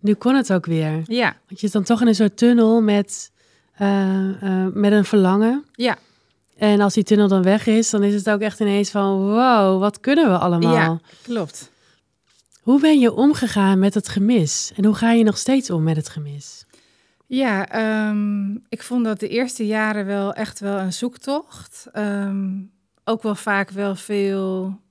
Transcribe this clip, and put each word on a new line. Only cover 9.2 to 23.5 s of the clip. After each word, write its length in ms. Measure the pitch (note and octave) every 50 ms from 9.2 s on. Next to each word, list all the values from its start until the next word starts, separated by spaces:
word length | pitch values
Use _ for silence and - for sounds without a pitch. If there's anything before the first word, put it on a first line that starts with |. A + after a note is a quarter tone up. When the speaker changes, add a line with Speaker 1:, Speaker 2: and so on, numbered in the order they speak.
Speaker 1:
"Wow, 600 | F#3+ G3 G#3 A#3 B3+ C4 A#3+ A3 G3 F#3+ F#3+ F#3
wat 200 | F#3+ G#3 G#3 -
kunnen 280 | - B3 C#4+ D4+ D#4+ A3+
we 80 | F#3 F3
allemaal?" 360 | - F3+ F3 E3+ E3+ E3 D#3+
Speaker 2:
Ja, 240 | D#3+ E3 E3 E3 E3 _ _ - _
klopt. 480 | _ - A#3+ A3+ F3+ C#3+ - - - - _ _ _ _ _ _ _ _ _ _ _ _ _ _ _ _ _ _
Speaker 1:
Hoe 180 | _ A#3 B3+ C#4+
ben 180 | C#4 D#4 D#4 C#4+
je 120 | B3 A#3
omgegaan 680 | - - B3+ C#4+ D4+ - C4 A3 - G#3 G3 F#3+ G3 F#3+
met 160 | F#3+ G3+ G3
het 140 | G#3+ - -
gemis? 640 | - G3+ G3 G#3+ B3 A3 E3 C#3+ - - - - -
En 80 | - F#3
hoe 100 | G#3+ G#3+
ga 180 | - A3+ A#3
je 120 | A#3 A#3 A3+
nog 140 | G#3+ G3+ -
steeds 320 | - - C4 C4+ B3 -
om 120 | F3+ E3
met 140 | D#3 D#3+ D#3+
het 120 | D#3 D3 -
gemis? 560 | - D#3+ D3 C#3+ C#3+ C#3+ - - - - - _ _ _ _ _ _ _ _ _ _ _ _
Speaker 2:
Ja, 420 | _ B3+ B3+ C4+ B3 G#3 F#3+ G3 -
ehm, 840 | - A3+ A3 A3 G#3+ G#3+ G#3+ G#3+ G#3 G#3 G#3 G#3 G#3 G3+ G3+ G3 G3+ A3+ _ _
ik 140 | - A3+
vond 220 | - - A#3+ B3 A#3
dat 160 | A3 G#3+ -
de 80 | G#3+ -
eerste 380 | - A3+ C4 B3 - - A3+
jaren 400 | G#3 G#3+ G#3+ G#3+ G#3+ G#3+ G#3 G3+
wel 260 | F#3+ G3+ G3+ G3 G3+ -
echt 260 | - A3 - - -
wel 180 | G3+ G3+ G3+ G3
een 140 | F#3+ F#3
zoektocht. 960 | F3 - A#3+ B3 B3 - - C4+ C#4 D4+ - _ - - - - - - - -
Ehm, 540 | _ G#3+ G#3 G3+ G3+ G3+ G3 G3 G3 G3 G3 F#3+ F#3+ G3 F#3+ G3 _ _ _ _ _ _ _
ook 180 | - A3+ A3+
wel 120 | - A3 G#3
vaak 360 | - - A3